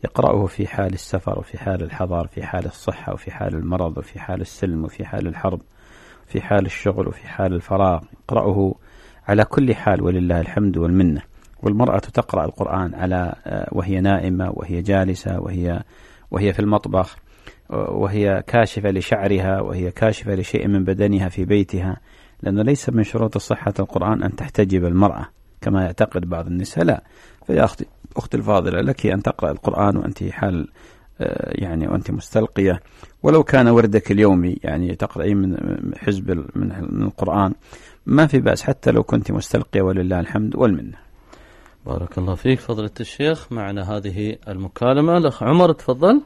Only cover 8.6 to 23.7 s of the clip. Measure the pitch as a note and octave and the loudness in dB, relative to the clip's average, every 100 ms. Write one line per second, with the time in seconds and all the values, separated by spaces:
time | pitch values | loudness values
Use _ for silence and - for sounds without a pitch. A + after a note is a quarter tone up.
8.6 | F#2+ - - - - - - G#2 A2 - | 0 -2 -14 -20 -20 -14 0 2 2 2
9.6 | C3 G#2+ - F#2 - F2+ F2 E2+ D#2+ - | 2 2 2 2 2 0 2 0 0 0
10.6 | G#2 E2 E2+ F#2 F2+ D2 - - - - | 0 2 2 4 4 2 -6 -20 -20 -4
11.6 | - G#2 B2 G2+ - - - F#2 D#2 - | -2 2 2 2 0 -2 0 -2 -2 -4
12.6 | G2+ F#2 F2+ - F#2 F#2 F2 - - G1+ | -4 -2 -4 -4 -2 0 -2 -6 -8 -6
13.6 | G1+ - F2+ F#2 F#2+ G2 F2+ F#2 F#2 - | -4 -4 -2 0 2 2 2 -2 -2 -4
14.6 | - F2 F#2 G2 F#2+ F2+ G2 F#2 F2 F2+ | -4 -4 2 2 2 -2 -4 -4 -4 -4
15.6 | F2 F2 - - - - - - G2+ F#2 | -2 -4 -8 -18 -20 -20 -6 0 0 2
16.6 | G#2 G#2 G#2 F#2+ F#2 - - - - - | 2 2 2 0 -2 -6 -20 -20 -20 -20
17.6 | _ - - - G2+ G#2 G2+ G2 - A#2+ | _ -6 -4 -2 0 2 2 0 2 2
18.6 | A2 - G2+ F#2+ - A2 G2 G2 F#2 F#2+ | 2 0 0 -2 0 0 2 2 2 0
19.6 | - F2+ F2+ - A2 G#2 - F#2+ F#2 - | -2 -4 -4 0 0 0 -4 -4 -2 -2
20.6 | - G2+ F#2+ F#2+ G2+ G2+ F#2+ F#2+ F#2 G#2 | 2 2 2 2 2 2 0 -2 2 2
21.6 | G2 F#2+ F#2 F#2+ _ - - - - G2 | 2 -2 -4 -6 _ -20 -20 -8 -2 0
22.6 | A2 C#3+ - A#2+ G2+ - A2 G#2 - A2 | 2 2 2 0 0 0 -2 -2 -4 -2
23.6 | - | -2